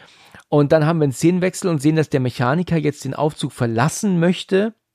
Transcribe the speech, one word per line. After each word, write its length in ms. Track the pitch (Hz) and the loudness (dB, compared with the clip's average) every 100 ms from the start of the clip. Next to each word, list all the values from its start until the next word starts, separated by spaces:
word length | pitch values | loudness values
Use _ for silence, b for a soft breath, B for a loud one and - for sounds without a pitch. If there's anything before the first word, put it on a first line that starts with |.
| B B B B B | B B B B B
Und 220 | 147 143 | 2 4
dann 140 | 160 151 | 4 2
haben 140 | 170 | 2
wir 40 | |
einen 100 | 143 | 0
Szenenwechsel 560 | 123 165 180 185 - 190 | 2 0 2 -2 -2 -2
und 100 | 156 | 0
sehen, 140 | 143 160 | 2 2
dass 140 | 147 | 0
der 100 | 139 | 0
Mechaniker 580 | 127 - 120 156 180 165 | -2 -2 0 0 0 -2
jetzt 280 | 147 - 131 | -2 -4 -8
den 80 | |
Aufzug 380 | - 151 147 147 | -4 -4 -4 -8
verlassen 680 | - 117 113 147 - 214 175 | -4 -2 0 0 0 -2 2
möchte, 540 | 170 180 - 190 220 - _ | 0 0 -2 -2 -2 -6 _